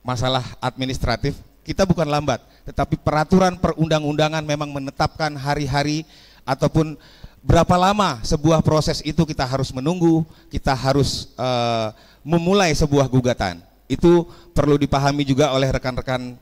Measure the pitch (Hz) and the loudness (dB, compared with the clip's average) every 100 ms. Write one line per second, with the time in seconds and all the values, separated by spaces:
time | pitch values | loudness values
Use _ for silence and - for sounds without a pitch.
0 | 123 123 127 131 123 - 127 - 131 131 | -6 -2 0 -2 -4 -8 -8 -4 -6 -4
1 | - 113 143 - - _ - - 196 175 | -4 -2 -4 -6 -16 _ -8 -2 2 2
2 | 151 147 147 117 _ _ - - 139 156 | 2 0 0 -4 _ _ -10 -4 -2 -2
3 | - 151 156 185 180 175 170 151 156 156 | 0 0 4 4 4 2 -2 0 0 0
4 | 147 151 156 160 151 147 147 139 135 - | 0 0 0 -2 -4 -4 -4 -8 -10 -4
5 | 160 - 156 147 135 147 143 143 147 151 | -4 -2 -6 -4 -4 -2 0 -2 -2 -4
6 | 156 - - - - 135 - 156 156 147 | -8 -20 -20 -16 -6 0 2 2 0 -4
7 | - - - _ - 160 165 180 185 208 | -18 -20 -20 _ 2 2 4 4 4 2
8 | 185 120 - 160 151 160 160 156 156 147 | 0 -2 -4 0 2 2 2 0 0 -4
9 | 143 143 156 156 131 135 131 131 139 185 | -4 -2 -2 -2 -2 -2 -4 -4 -4 2
10 | 165 160 160 - - - - 131 131 139 | 2 2 0 -10 -10 -4 -2 0 2 2
11 | 131 - - - 127 123 117 113 107 - | 0 -2 -10 -6 -2 -2 -2 -2 -4 -8
12 | - _ 147 170 170 202 180 135 156 143 | -20 _ -2 0 2 2 2 2 2 2
13 | 131 127 123 117 101 85 - _ _ 131 | 2 2 0 -2 -4 -6 -18 _ _ 2
14 | 170 175 165 - - - 151 147 143 139 | 4 4 2 -14 -6 0 2 2 2 0
15 | 143 143 139 131 123 135 135 131 131 123 | 0 0 0 2 2 2 0 -2 -4 -8
16 | 127 127 123 120 | -6 -6 -6 -14